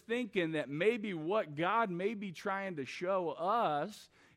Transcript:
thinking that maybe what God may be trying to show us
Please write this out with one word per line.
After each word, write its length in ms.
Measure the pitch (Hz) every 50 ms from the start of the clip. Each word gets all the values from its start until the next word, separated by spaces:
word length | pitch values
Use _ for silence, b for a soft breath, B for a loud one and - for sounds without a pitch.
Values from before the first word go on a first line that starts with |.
| - -
thinking 460 | 226 247 247 196 - 185 170 160 160
that 140 | 151 143 127
maybe 460 | 143 156 185 214 240 240 202 214 180
what 420 | 160 151 165 202 220 185 156 147
God 360 | 143 170 180 208 233 233 202
may 240 | 175 170 185 214 233
be 160 | 202 208 196
trying 460 | 160 - - 202 190 196 196 190 180 143
to 80 | 131
show 440 | - - - 175 180 196 185 175 156
us 800 | 135 - 165 190 220 240 214 165 147 143 151 107 107 - - - B B B B B